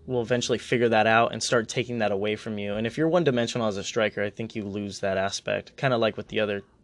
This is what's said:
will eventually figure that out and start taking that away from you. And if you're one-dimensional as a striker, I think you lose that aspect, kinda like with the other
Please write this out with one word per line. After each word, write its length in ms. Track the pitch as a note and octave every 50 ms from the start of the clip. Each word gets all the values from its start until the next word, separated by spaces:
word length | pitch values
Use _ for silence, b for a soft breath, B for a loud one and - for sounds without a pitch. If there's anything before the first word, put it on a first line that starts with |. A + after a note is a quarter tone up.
| -
will 140 | - B2 B2
eventually 380 | A#2 A2 B2+ A#2+ A#2+ - B2 G#2+
figure 320 | - - C#3 A#2 A#2+ A#2
that 160 | A2+ G#2+ G#2
out 260 | A2+ A2+ A2+ A#2 - -
and 100 | A2+ -
start 260 | - C3 A#2+ A2 -
taking 320 | - C3+ A#2 A#2+ A#2+ A#2
that 120 | G#2+ G#2 G2+
away 240 | G2 G#2 G#2+ G#2+
from 220 | G#2+ - A2+ G#2+ G#2
you. 160 | G2+ G2+ G2+
And 120 | G#2+ A2+
if 120 | A#2 - D3
you're 100 | D#3 D#3+
one-dimensional 600 | E3 F3+ E3+ C#3+ B2+ A#2+ A#2 A2+ - B2+ A2+ G#2+
as 80 | G2
a 80 | G2 G2
striker, 380 | - - A2 G#2+ G#2 - A2 G2+
I 80 | G#2+
think 240 | - - A2+ G#2 -
you 100 | A2 G2+
lose 360 | G2+ F#2+ G#2 G#2 G2+ F#2+ -
that 160 | - F#2+ F#2+
aspect, 600 | F#2+ F#2+ G2 - - - G2+ G2+ G2+ - - -
kinda 200 | - - C3+ B2+
like 200 | A#2 A2+ A2 G#2+
with 120 | - G#2 -
the 120 | - G#2+
other 220 | G#2+ G#2 G2+ G2+ G2 _ _ _